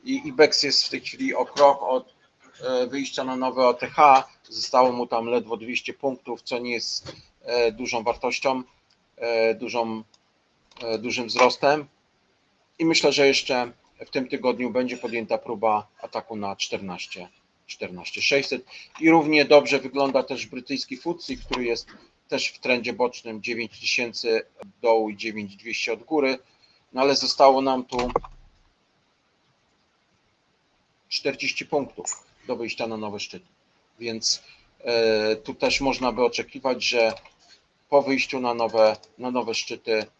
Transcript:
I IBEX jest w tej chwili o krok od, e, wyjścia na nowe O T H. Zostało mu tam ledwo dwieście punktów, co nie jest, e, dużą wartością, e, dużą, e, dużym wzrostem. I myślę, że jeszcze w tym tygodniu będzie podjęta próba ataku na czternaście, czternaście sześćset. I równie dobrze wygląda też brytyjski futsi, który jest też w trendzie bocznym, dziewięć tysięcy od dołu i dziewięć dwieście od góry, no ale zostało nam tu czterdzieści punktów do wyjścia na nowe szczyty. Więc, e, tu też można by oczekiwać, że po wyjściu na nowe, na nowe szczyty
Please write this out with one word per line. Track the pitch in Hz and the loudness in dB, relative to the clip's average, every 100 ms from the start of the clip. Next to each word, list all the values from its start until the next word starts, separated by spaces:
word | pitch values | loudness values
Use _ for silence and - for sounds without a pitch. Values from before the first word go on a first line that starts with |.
I | 123 135 151 | -4 -6 -6
IBEX | 127 151 - | 4 4 4
jest | 143 127 | 0 0
w | - | -2
tej | 135 | -6
chwili | - 127 135 - | -10 -6 -4 -2
o | 123 | -4
krok | - 143 143 | 6 6 6
od, | 92 131 - _ _ _ _ - | 0 -2 -4 _ _ _ _ -12
e, | 127 127 123 | -4 -2 -2
wyjścia | 135 135 - | -4 -8 -6
na | 131 127 | -6 -2
nowe | 127 123 127 | -4 2 2
O | |
T | 120 127 | 2 -4
H. | - 151 131 131 _ - | 6 8 8 4 _ -18
Zostało | 110 - 127 127 | -10 0 4 4
mu | 123 120 | 2 -2
tam | 120 117 | -2 0
ledwo | 120 107 113 | -2 -2 -10
dwieście | 110 117 - | -6 -8 -8
punktów, | - 139 127 - 117 | -6 -6 -6 -12 -14
co | - 127 | -8 -8
nie | 123 | -6
jest, | 120 - - - - - _ | -6 -6 -8 -12 -18 -20 _
e, | - 120 117 | -4 0 0
dużą | 107 120 120 | 0 -4 -4
wartością, | 113 117 127 120 139 127 127 _ _ _ _ - | -2 -2 -2 -2 0 -2 -4 _ _ _ _ -8
e, | 120 113 113 107 | -2 2 2 0
dużą, | 120 117 113 110 110 _ _ _ _ _ _ - | -4 -2 -2 -4 -10 _ _ _ _ _ _ -12
e, | 120 110 | -6 -4
dużym | 120 123 117 | -4 -6 -4
wzrostem. | 107 127 - 143 151 143 _ _ _ _ _ _ _ _ _ | 2 2 4 0 0 -2 _ _ _ _ _ _ _ _ _
I | 165 | 2
myślę, | 160 151 | 4 4
że | 131 139 | 4 4
jeszcze | 135 - 127 120 120 _ _ 117 | 4 0 -2 -2 -8 _ _ -8
w | |
tym | 147 127 | -6 -4
tygodniu | 139 127 117 123 | -2 -2 -2 -2
będzie | 113 127 123 | -2 -2 -6
podjęta | 120 117 110 113 | -6 -6 -4 -4
próba | - 117 110 107 104 _ | -4 -2 0 0 -2 _
ataku | 117 113 - 110 | -10 -10 -10 -10
na | 101 98 | -8 -6
czternaście, | - 107 98 87 - 92 90 _ _ _ _ | -6 -8 -8 -12 -12 -14 -16 _ _ _ _
czternaście | - 98 90 - 104 | -12 -12 -10 -12 -4
sześćset. | - 139 135 127 - - - - | 0 0 0 -6 -8 -20 -20 0
I | 160 | 6
równie | 165 151 151 135 | 6 6 2 8
dobrze | 120 135 135 | 8 8 -2
wygląda | 127 131 139 131 | -2 -2 2 2
też | 127 127 113 | 0 -6 -8
brytyjski | 127 123 135 - 127 | -12 -8 -8 -8 -10
futsi, | 170 170 - 127 | -8 -8 -8 -12
który | - 127 120 | -6 -4 -2
jest | 117 - - - _ _ | -4 -6 -20 -20 _ _
też | 139 - | -4 -4
w | - | -6
trendzie | - 123 113 | -2 -2 -2
bocznym, | 107 123 - 117 110 | -2 -2 -4 -14 -10
dziewięć | 107 113 117 - | -8 -6 -8 -8
tysięcy | - - 120 104 120 113 - _ | -4 -2 -4 -4 0 0 -2 _
od | 98 _ | -20 _
dołu | 120 113 110 | 2 2 2
i | 101 | -6
dziewięć | 110 107 101 98 | -10 -8 -12 -12
dwieście | 117 107 - | -10 -8 -6
od | 110 | -6
góry, | - 156 131 131 _ _ _ _ _ | -2 0 0 -2 _ _ _ _ _
no | 127 | 0
ale | 139 135 | 2 2
zostało | 131 - 139 135 | -2 6 8 8
nam | 135 131 123 | 2 -2 -2
tu | 127 123 120 - - - _ _ _ _ _ _ _ _ _ _ _ _ _ _ _ _ _ _ _ _ _ _ _ _ _ _ | -4 0 -2 -4 -20 -20 _ _ _ _ _ _ _ _ _ _ _ _ _ _ _ _ _ _ _ _ _ _ _ _ _ _
czterdzieści | - 143 127 135 - - | -6 -4 -4 -6 -6 -4
punktów | 151 131 - - - _ _ - | -4 -4 -8 -8 -8 _ _ -8
do | 117 | -6
wyjścia | 113 - 117 | -6 -6 -6
na | 110 | -6
nowe | 107 104 | -8 -8
szczyty. | - 92 _ _ _ _ _ _ | -12 -14 _ _ _ _ _ _
Więc, | 117 113 - - - - _ _ | -10 -6 -4 -4 -6 -20 _ _
e, | - 117 113 110 107 110 | -2 2 4 2 2 -2
tu | - | -4
też | 131 131 - | -2 0 0
można | 135 123 127 | 0 0 -2
by | 113 | 2
oczekiwać, | 123 - 110 139 131 120 | 0 0 -8 -6 -4 -2
że | - 120 113 98 - _ _ _ _ _ _ | 0 2 2 0 -14 _ _ _ _ _ _
po | 143 | 2
wyjściu | 131 135 120 135 | 4 -2 -2 -2
na | 123 | -2
nowe, | 117 113 113 110 107 - _ | 0 0 4 4 4 -8 _
na | 127 | -6
nowe | 123 113 | -4 -2
szczyty | 110 - 117 - 110 107 _ | -4 -6 -10 -2 -2 -2 _